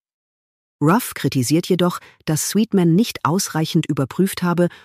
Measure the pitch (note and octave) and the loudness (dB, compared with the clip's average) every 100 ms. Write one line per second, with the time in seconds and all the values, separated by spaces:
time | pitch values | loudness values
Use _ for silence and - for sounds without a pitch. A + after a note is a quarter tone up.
0 | _ _ _ _ _ _ _ - D3 A3 | _ _ _ _ _ _ _ -2 2 2
1 | - - C#3+ C3+ A#2+ D#3 - F3 F3 - | 0 -4 -2 0 0 0 0 0 0 -2
2 | - _ - D3+ - G3+ A3+ G3 E3+ E3+ | -10 _ -4 -4 -2 -2 0 2 4 4
3 | A#3 - B2+ F3+ - D#3 D#3+ E3 - C#3+ | 2 0 -2 0 -2 -4 -2 0 -2 -2
4 | C3+ - F#3+ - F3+ F3 F3 - | -4 -2 -2 -2 -2 0 0 -2